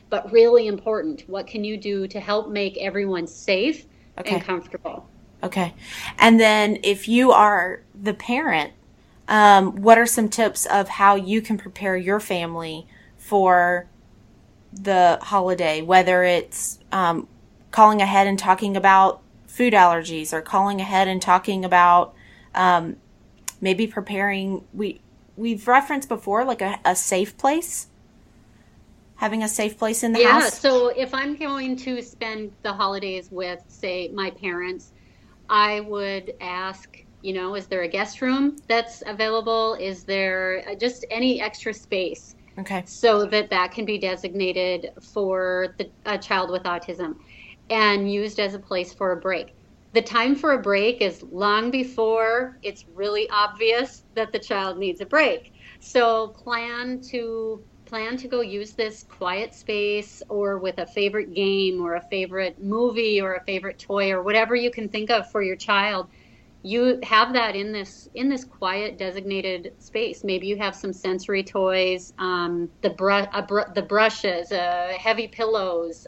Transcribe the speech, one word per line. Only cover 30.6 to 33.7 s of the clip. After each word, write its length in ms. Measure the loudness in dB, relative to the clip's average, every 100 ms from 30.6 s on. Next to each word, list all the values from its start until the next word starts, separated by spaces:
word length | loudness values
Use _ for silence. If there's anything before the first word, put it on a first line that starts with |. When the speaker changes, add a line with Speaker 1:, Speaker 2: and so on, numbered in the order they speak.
| 2 2 2
Speaker 1:
if 240 | -2 -4
I'm 220 | -4 -6 -6
going 400 | -6 -6 -6 -6
to 260 | -6 -8
spend 500 | -10 -12 -10 -10 -12 -10
the 100 | -10
holidays 560 | -4 -4 -4 -6 -10 -10
with, 280 | -10 -8 -10
say, 400 | -16